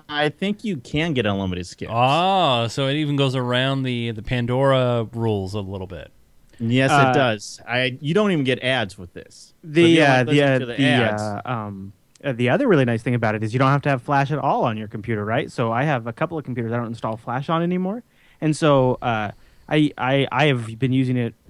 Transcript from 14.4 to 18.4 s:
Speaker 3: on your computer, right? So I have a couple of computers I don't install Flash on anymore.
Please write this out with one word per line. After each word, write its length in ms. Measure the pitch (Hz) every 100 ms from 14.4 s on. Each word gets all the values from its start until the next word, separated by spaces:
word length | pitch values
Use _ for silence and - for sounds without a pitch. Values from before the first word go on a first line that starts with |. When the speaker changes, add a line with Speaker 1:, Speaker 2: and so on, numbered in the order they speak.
| 139 220 151
Speaker 3:
on 120 | 107
your 120 | 107
computer, 340 | 107 104 110
right? 260 | 104 117 -
So 200 | - 117
I 120 | 113
have 220 | 147 135 113
a 60 |
couple 240 | 117 160 165
of 60 |
computers 280 | 135 120 113
I 40 | 120
don't 100 | 117
install 280 | 113 113 110
Flash 320 | - 123 143
on 120 | 165
anymore. 420 | 175 180 185 233 - _ _ _